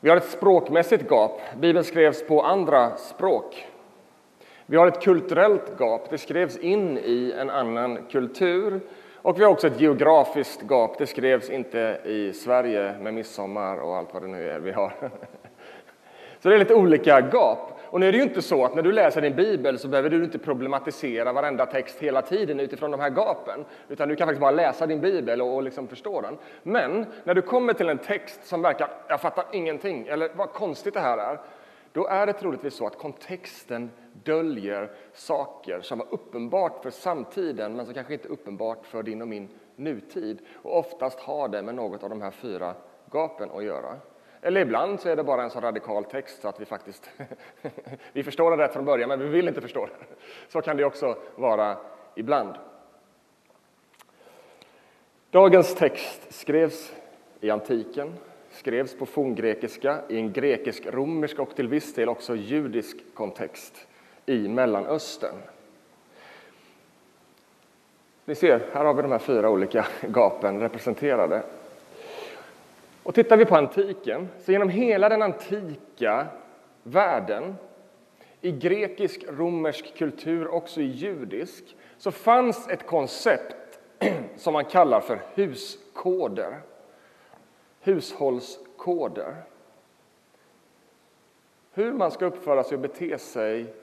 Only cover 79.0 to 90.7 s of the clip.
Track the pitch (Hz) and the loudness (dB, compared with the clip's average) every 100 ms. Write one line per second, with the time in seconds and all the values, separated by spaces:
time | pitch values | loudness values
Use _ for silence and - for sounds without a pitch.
79 | 202 - - 143 170 170 156 147 - - | -4 -4 -14 -4 -4 -2 -2 -4 -10 -6
80 | 160 - 160 165 165 170 165 - 139 127 | -6 -6 -4 -4 -2 -4 -6 -6 -4 -4
81 | 185 175 117 98 175 - - - - _ | -8 -8 -8 -8 -8 -12 -20 -20 -20 _
82 | - - - 240 247 208 - 180 - 170 | -8 -4 4 4 4 0 -6 -8 -2 -2
83 | 135 - - 156 - - - - _ _ | -2 -2 2 2 0 -16 -20 -20 _ _
84 | 202 175 113 - - 151 147 185 160 113 | -2 -2 -8 -6 -2 -2 2 4 6 6
85 | - 110 - - 196 127 - - - - | 2 -6 -6 -2 -2 -2 -12 -16 -18 -6
86 | 185 185 143 101 90 135 - - - _ | -2 -2 -2 -4 -8 -10 -18 -20 -20 _
87 | _ _ _ - _ _ _ _ - 190 | _ _ _ -20 _ _ _ _ 0 0
88 | - - 139 123 - - - - - 175 | -2 -4 -2 -2 -8 -18 -20 -12 -4 -4
89 | 127 - - 160 - _ _ _ _ _ | -4 -6 -10 -12 -18 _ _ _ _ _
90 | _ _ _ _ _ _ _ | _ _ _ _ _ _ _